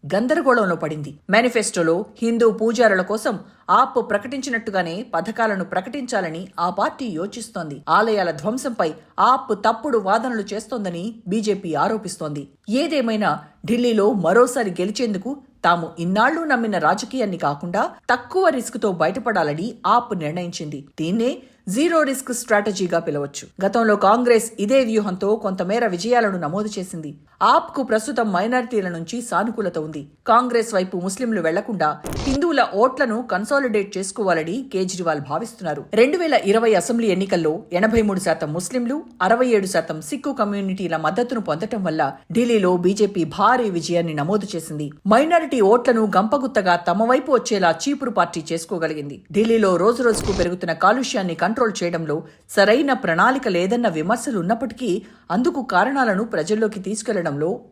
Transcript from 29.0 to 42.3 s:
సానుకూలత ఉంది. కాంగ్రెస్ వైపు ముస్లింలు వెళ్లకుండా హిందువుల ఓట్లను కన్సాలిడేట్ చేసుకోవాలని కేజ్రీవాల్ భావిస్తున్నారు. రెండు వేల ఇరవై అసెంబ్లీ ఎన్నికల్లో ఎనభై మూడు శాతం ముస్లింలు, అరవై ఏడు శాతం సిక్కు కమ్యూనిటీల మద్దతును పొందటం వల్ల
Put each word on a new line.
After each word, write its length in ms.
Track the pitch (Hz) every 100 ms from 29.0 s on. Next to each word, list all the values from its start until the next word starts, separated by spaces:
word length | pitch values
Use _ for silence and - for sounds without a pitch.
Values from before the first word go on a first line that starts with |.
| 165 233 233
సానుకూలత 480 | 170 220 220 196 170 156
ఉంది. 160 | 151 143 _ -
కాంగ్రెస్ 400 | 233 254 233 226 196
వైపు 200 | 185 190 185
ముస్లింలు 360 | 190 254 214 160
వెళ్లకుండా 420 | 175 214 202 151 147 - - -
హిందువుల 340 | 269 339 285 - 196
ఓట్లను 340 | 247 262 269 214 247
కన్సాలిడేట్ 580 | 185 214 285 269 214 196 185
చేసుకోవాలని 580 | 190 - 196 165 160 214 269
కేజ్రీవాల్ 480 | 190 185 185 170 156 143
భావిస్తున్నారు. 540 | 151 226 - 175 147 - 208
రెండు 200 | 254 349
వేల 140 | 330 262 196
ఇరవై 200 | 214 226 202
అసెంబ్లీ 300 | 170 233 226 180
ఎన్నికల్లో 360 | 190 180 160 160 - 175
ఎనభై 220 | 220 226 208
మూడు 160 | 190 185
శాతం 220 | 160 156 156
ముస్లింలు, 380 | 185 254 240 285 - - 185
అరవై 220 | 233 254 220
ఏడు 120 | 190
శాతం 260 | 180 160 156 151
సిక్కు 240 | 277 - 277
కమ్యూనిటీల 580 | 208 202 196 190 180 160 156
మద్దతును 380 | 185 240 240 190
పొందటం 340 | 151 214 220 185
వల్ల 140 | 156 147 - _